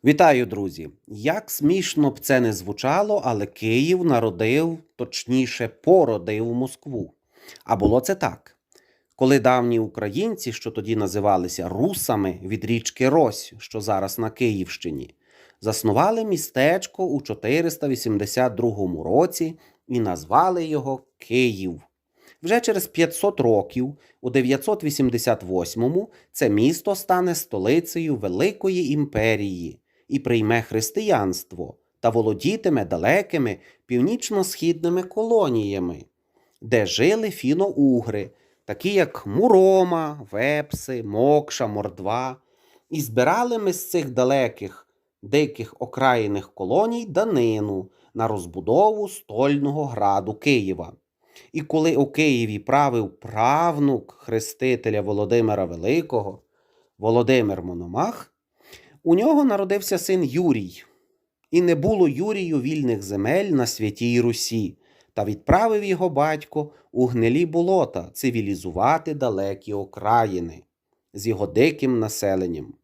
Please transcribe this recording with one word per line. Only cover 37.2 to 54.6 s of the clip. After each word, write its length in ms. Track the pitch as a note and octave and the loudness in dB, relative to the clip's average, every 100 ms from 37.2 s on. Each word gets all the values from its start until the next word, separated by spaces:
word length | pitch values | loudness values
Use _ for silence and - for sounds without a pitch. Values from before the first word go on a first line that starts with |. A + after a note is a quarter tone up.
| A3 | -2
фіно-угри, 1000 | - C3 E3 G3 C#3 C#3 B2 A2+ G#2 F#2+ _ _ _ - | -4 -2 0 0 2 4 4 0 -6 -8 _ _ _ -12
такі 280 | G#2 F#3 | -6 0
як 340 | G3 E3+ - - | 2 0 -2 -4
Мурома, 1000 | A2+ A#3 F#3+ F#3+ F#3+ F3+ E3 D#3 D3 A#2 | 0 6 6 6 4 2 0 -4 -10 -10
Вепси, 720 | G2+ C3 D3+ D3 - - B2 | -4 -2 -2 -4 -10 -8 -8
Мокша, 640 | A2 G#2 C3+ D3 D3 - A#2 | -4 2 4 4 2 -4 -4
Мордва. 720 | G#2 G2+ F2 F#2+ A#2 B2+ C3 _ _ _ _ _ | -2 -6 -6 -4 -2 -4 -8 _ _ _ _ _
І 120 | D#3+ | -6
збирали 560 | B2 A2+ B2+ G3+ B3 A3+ | -2 2 2 2 0 0
ми 160 | G3 | -2
з 160 | F3+ - | -2 -2
цих 200 | F3 C#3+ | -4 -2
далеких, 800 | B2 B2+ C#3 A#2+ - G2 - _ _ _ _ | 0 2 2 0 -4 -14 -14 _ _ _ _
диких 520 | G#2 C#3 D3 - G#2+ - | -2 0 0 -4 -12 -10
окраїнних 720 | A#2+ - C3 B2 G#2+ G2+ - | -10 0 2 2 0 -4 -8
колоній 520 | - F#2+ C#3+ A3+ A#3 A3 | -10 -2 0 0 -4 -4
данину 840 | E3 A3 D#3+ A#2 G#2+ G#2 F#2+ F#2 _ _ | -2 0 2 2 0 -4 -6 -8 _ _
на 140 | A2 A2+ | -4 -2
розбудову 840 | G#2+ F2 E2+ F2+ C3 G#3+ G#3+ G3+ | -2 -8 -8 0 4 4 2 -6
стольного 760 | - _ G#2 C#3 C#3+ C#3 C#3+ C#3+ | -10 _ 0 0 2 -2 -4 -6
граду 480 | A2+ G2+ G2 F#2+ | 0 2 2 -2
Києва. 600 | G#2+ D3 C3 F#2+ F2 E2 - _ _ _ - _ | -2 2 2 0 -6 -8 -16 _ _ _ -20 _
І 80 | D#3 | -10
коли 340 | D3+ D#3+ D#3+ C#3+ | -2 0 2 2
у 100 | C#3 | 0
Києві 540 | D3 D#3 B2+ A2 G#2 | 2 2 2 0 -4
правив 600 | - C3+ C#3+ A#2+ G2 - | 0 2 2 0 -2 -8
правнук 960 | - G#2+ A#2+ D3 E3+ D3 C#3+ A#2+ - _ | -10 0 2 4 2 2 2 0 -4 _
хрестителя 840 | - A2 A2 - | -4 -4 -4 -4